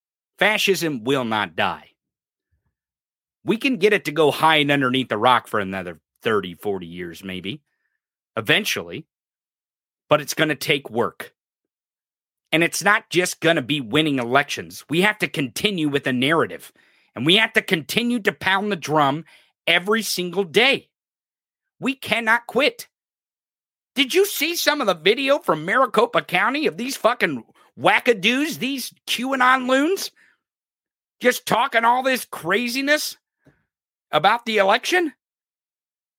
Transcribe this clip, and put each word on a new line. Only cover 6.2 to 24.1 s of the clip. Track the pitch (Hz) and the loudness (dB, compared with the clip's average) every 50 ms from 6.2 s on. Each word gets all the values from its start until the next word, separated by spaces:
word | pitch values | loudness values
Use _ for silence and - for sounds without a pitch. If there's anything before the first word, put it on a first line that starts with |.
thirty, | - 120 110 104 92 90 85 | -2 -2 0 0 -2 -4 -8
forty | - - 107 98 95 90 | -8 -6 -6 -4 -4 -6
years, | 82 87 87 87 85 82 - - | -10 -12 -12 -12 -12 -12 -12 -12
maybe. | 95 92 92 85 95 92 - _ _ _ _ _ _ _ _ _ _ _ _ _ _ _ 117 | -10 -10 -10 -8 -10 -10 -12 _ _ _ _ _ _ _ _ _ _ _ _ _ _ _ -4
Eventually. | 110 98 151 185 208 - - 104 85 85 87 131 - _ _ _ _ _ _ _ _ _ _ _ _ _ _ _ _ _ _ _ _ - | 0 0 0 0 0 -2 -4 -6 -6 -8 -12 -14 -14 _ _ _ _ _ _ _ _ _ _ _ _ _ _ _ _ _ _ _ _ 0
But | 147 147 | 0 2
it's | 147 - - | 2 0 -2
gonna | - 160 156 147 | 0 0 0 0
take | - - - 151 147 147 - | -2 -2 -2 -2 -2 -4 -4
work. | 107 113 113 87 - - - - _ _ _ _ _ _ _ _ _ _ _ _ _ _ _ _ _ _ _ _ _ _ _ _ | -2 -2 -2 -2 -4 -8 -14 -18 _ _ _ _ _ _ _ _ _ _ _ _ _ _ _ _ _ _ _ _ _ _ _ _
And | - 160 170 | 0 0 0
it's | 156 - - 160 | 0 -2 0 2
not | 202 208 - - _ | 2 2 2 0 _
just | - 170 180 180 - - | 0 0 0 0 -2 0
gonna | - 160 170 160 | 2 2 2 2
be | 127 104 156 147 | 0 -2 -2 -4
winning | 127 104 117 151 160 156 139 131 | -2 0 0 0 2 2 0 -2
elections. | 120 117 127 139 143 - - - 95 82 - - - - | 0 2 2 2 2 0 -4 -8 -10 -12 -14 -16 -10 -4
We | 139 170 | 0 2
have | 190 214 208 - | 2 2 0 0
to | 175 143 | -4 -4
continue | - 160 143 123 - - - 214 202 175 156 147 | -4 -4 -6 -6 -4 -2 -2 -2 0 -2 -2 0
with | 139 139 - 143 | -2 -2 -2 -2
a | 127 | 0
narrative, | 123 123 143 165 160 123 95 - 80 - - _ _ _ _ _ _ _ _ - | 0 2 2 2 2 0 0 -4 -10 -18 -20 _ _ _ _ _ _ _ _ -10
and | 104 123 | -4 0
we | 156 185 | 2 4
have | 214 220 220 - | 4 2 2 0
to | 220 | -2
continue | 202 - 190 165 139 - - 208 240 240 240 240 | 0 0 0 -2 -2 -4 -4 -2 -2 -2 -2 -2
to | 190 208 | -2 -2
pound | - - - 185 190 196 202 208 | -4 -2 0 0 0 0 0 -2
the | 202 | -6
drum | 165 127 - 151 156 147 131 143 160 156 _ - _ _ _ _ _ _ - | -6 -4 0 2 2 2 2 0 -2 -6 _ -20 _ _ _ _ _ _ 0
every | 170 175 175 202 214 226 | 0 0 0 0 -2 -2
single | 220 - - - 180 175 170 190 202 | -2 -4 -4 -6 -6 -4 -4 -4 -4
day. | 165 135 196 240 269 262 156 - _ _ _ _ _ _ _ _ _ _ _ _ _ _ _ _ _ _ - | 0 2 2 2 2 2 -2 -4 _ _ _ _ _ _ _ _ _ _ _ _ _ _ _ _ _ _ -8
We | 160 247 269 | -6 -6 -6
cannot | - - - - 226 233 220 226 233 - - | -6 -4 -4 -4 -2 0 0 0 0 -2 -2
quit. | - 233 285 - - - - - _ _ _ _ _ _ _ _ _ _ _ _ _ _ _ _ _ _ _ _ - | 0 0 2 2 0 -4 -10 -20 _ _ _ _ _ _ _ _ _ _ _ _ _ _ _ _ _ _ _ _ -4
Did | 254 277 247 | -2 -2 0